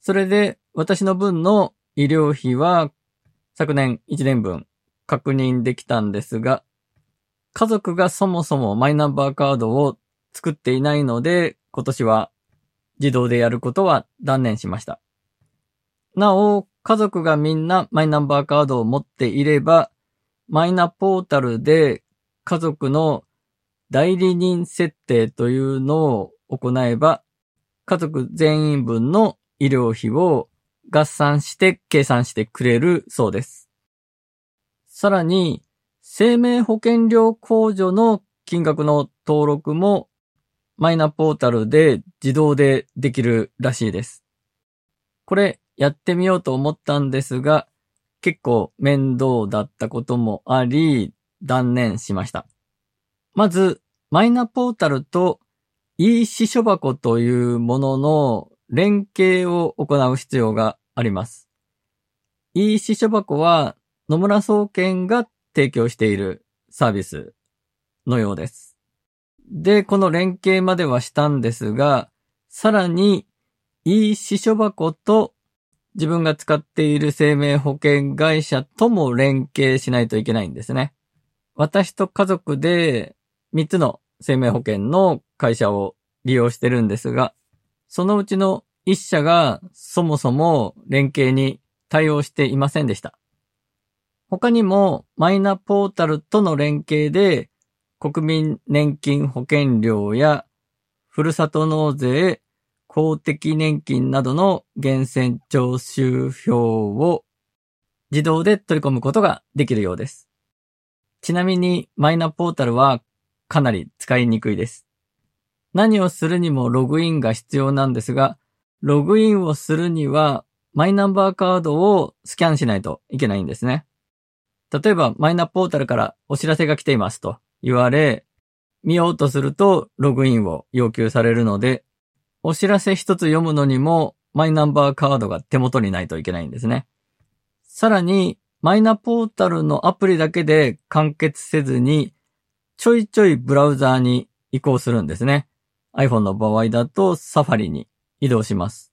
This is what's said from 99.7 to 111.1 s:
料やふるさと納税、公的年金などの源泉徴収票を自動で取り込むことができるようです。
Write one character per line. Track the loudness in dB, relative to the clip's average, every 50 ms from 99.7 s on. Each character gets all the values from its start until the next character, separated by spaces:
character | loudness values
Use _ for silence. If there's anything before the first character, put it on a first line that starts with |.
| 2 2
料 | 2 0 0 -2 -2 -2 -2
や | 2 2 2 2 0 -4 _ _ _ _ _ _ _ _ _ _ _ _ _
ふ | _ -4 -2
る | -2 0
さ | -2 -2 -2
と | _ -2 -2
納 | 0 0 0 0 -2 -2
税、 | -2 -2 -2 0 0 0 0 -2 -4 _ _ _ _ _ _ _ _ _
公 | _ -4 -2 0 0 -2
的 | -4 _ -6 -6 -4 -4 -4 -2
年 | 0 0 -2 -2 -4 -4
金 | -4 -4 -2 -2 0
な | -2 -2 -2
ど | -2 0
の | 0 2 2 0 -2 _ _ _
源 | -6 -4 -2 -2 -2 -2
泉 | -4 -2 -2 -2 -2 -4 -6 _ _
徴 | -2 -2 0 0 -4 -6
収 | -8 -10 -6 -2 -2 -2 0 -2 -4 -6
票 | -8 -8 -4 -2 0 0 2 0 0 -2 -2 -4
を | -2 -2 0 0 0 -2 _ _ _ _ _ _ _ _ _ _ _ _ _ _ _ _ _ _
自 | -4 -2 0
動 | 0 0 0 2
で | 2 0
取 | 0 _ _ -2 -2
り | 0
込 | 0
む | -2 -2
こ | -2 -2 0
と | 2
が | 2 2 0 -2 _ _ _
で | -4 -2
き | 0 0
る | -2 -2
よ | -4 -4
う |
で | -6 -8
す。 | -12 -12 -18 _ _ _ _ _ _ _ _ _ _ _ _ _ _ _ _ _ _